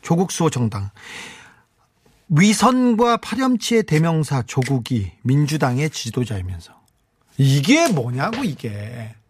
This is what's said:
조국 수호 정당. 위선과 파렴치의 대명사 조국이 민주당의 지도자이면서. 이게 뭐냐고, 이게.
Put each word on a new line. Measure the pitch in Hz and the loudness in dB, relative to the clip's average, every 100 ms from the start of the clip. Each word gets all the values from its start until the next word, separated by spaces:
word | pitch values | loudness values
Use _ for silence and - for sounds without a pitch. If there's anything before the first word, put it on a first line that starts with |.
조국 | - 170 185 | 0 0 0
수호 | - 165 | 0 -2
정당. | 135 117 101 101 - - - - - - _ _ _ _ _ _ _ _ | 0 -4 -4 -10 -12 -18 -18 -18 -20 -20 _ _ _ _ _ _ _ _
위선과 | 151 202 214 240 254 247 220 240 226 | 4 4 4 4 4 2 2 2 0
파렴치의 | - 214 262 247 - 226 | -2 -2 0 0 2 0
대명사 | - 156 165 160 151 139 | 2 2 2 0 0 -2
조국이 | - - 120 135 110 120 95 _ | -2 -2 0 -2 0 -2 -4 _
민주당의 | 123 143 143 151 139 123 156 | 0 2 2 0 0 0 -4
지도자이면서. | - 135 127 120 98 92 90 - _ _ _ _ _ _ - | -4 -8 -6 -4 -6 -8 -10 -14 _ _ _ _ _ _ 2
이게 | 135 139 143 302 339 | 4 4 4 4 4
뭐냐고, | 165 123 123 165 233 | 0 -2 -4 -4 -4
이게. | 247 127 113 104 104 123 110 - | -6 -6 -10 -10 -12 -12 -14 -16